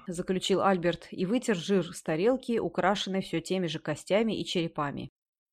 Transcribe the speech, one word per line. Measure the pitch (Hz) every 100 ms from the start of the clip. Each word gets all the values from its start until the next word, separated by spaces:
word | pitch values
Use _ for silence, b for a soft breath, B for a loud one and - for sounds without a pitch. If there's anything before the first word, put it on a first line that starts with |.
| -
заключил | 170 175 185 - 180
Альберт | 196 185 170 165 -
и | -
вытер | 180 247 247 185
жир | 160 196 160
с | -
тарелки, | - 160 214 262 - 233
украшенной | 170 180 180 202 196 190
всё | 185 165
теми | 165 185 170
же | 151
костями | - 147 - 190 226 185
и |
черепами. | 175 180 165 - 143 127 123 _ _ _ _